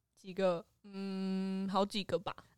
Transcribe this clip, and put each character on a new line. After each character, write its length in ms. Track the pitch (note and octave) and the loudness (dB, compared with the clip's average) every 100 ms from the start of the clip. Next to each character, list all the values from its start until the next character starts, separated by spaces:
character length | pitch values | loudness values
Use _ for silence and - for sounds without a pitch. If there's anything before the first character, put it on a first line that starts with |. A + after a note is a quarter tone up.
| _ _ | _ _
几 160 | G3 | -10
个？ 320 | F3+ F#3+ E3+ - _ G#3 | 2 2 2 -2 _ -12
嗯， 760 | G3 G3 F#3+ F#3+ F#3+ F#3+ F#3+ G3 | -6 -4 -2 0 0 0 -2 0
好 160 | F#3+ | 2
几 180 | G3+ G#3 | 2 2
个 160 | F#3 F3 | 0 -2
吧。 160 | - - - | -2 -8 -14